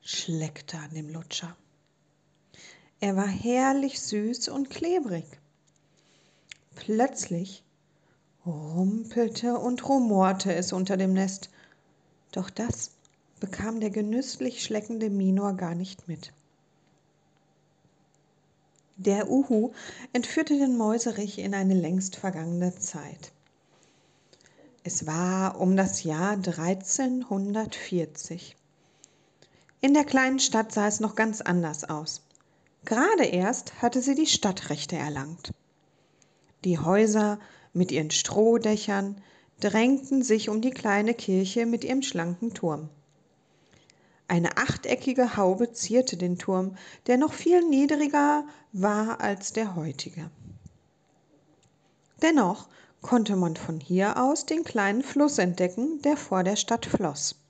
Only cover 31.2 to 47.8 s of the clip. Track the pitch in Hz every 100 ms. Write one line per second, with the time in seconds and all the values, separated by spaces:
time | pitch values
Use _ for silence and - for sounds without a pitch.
31.2 | 220 214 - 180 165 151 - 151 160 -
32.2 | _ _ _ _ _ _ - 226 359 403
33.2 | 233 180 190 254 - - 240 254 254 277
34.2 | 302 - 202 190 - 151 - 165 147 143
35.2 | 143 170 - - _ _ _ _ _ _
36.2 | _ _ _ _ 185 165 165 196 220 214
37.2 | 208 208 - - - 175 180 147 156 -
38.2 | - 208 226 233 214 214 214 196 196 202
39.2 | - - _ - 208 214 247 269 - 269
40.2 | 240 214 214 214 254 254 214 202 214 226
41.2 | - 190 190 233 233 233 - 269 269 175
42.2 | 170 175 233 - 170 147 156 - _ _
43.2 | _ _ _ _ _ _ _ _ _ _
44.2 | - 170 170 - 262 - - 254 277 254
45.2 | 240 208 185 190 233 - - 240 254 175
46.2 | 180 180 - 185 190 190 - - - 247
47.2 | 302 - 330 349 339 269